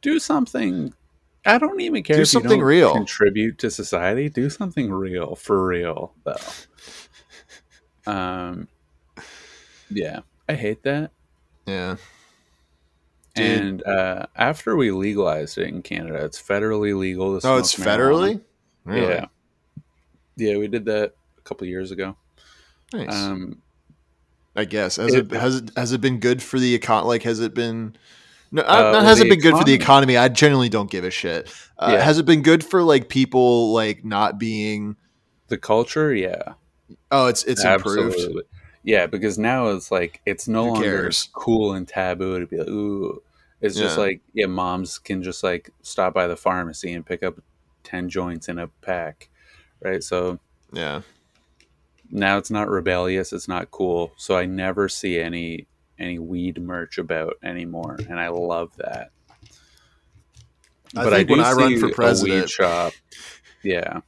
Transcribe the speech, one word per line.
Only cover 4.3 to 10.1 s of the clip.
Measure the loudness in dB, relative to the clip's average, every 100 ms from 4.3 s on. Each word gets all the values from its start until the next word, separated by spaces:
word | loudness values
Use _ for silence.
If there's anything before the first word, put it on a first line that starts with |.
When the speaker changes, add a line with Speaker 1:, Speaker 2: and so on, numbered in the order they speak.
| -2 -4
Speaker 1:
something | -4 -6 -4 -4
real, | -2 -4 -4 -6 -10
for | 0 0 2
real, | -2 -4 -6 -10 _
though. | -10 -8 -12 -16 -20 _ -20 -20 -20 _ _ -20 _ -20 _ _ _ _ -8
Um, | -6 -6 -6 -10 -12 -16 _ _ _ _ -20 -20 -20 -20 -20 _ _ _
yeah, | -8 -8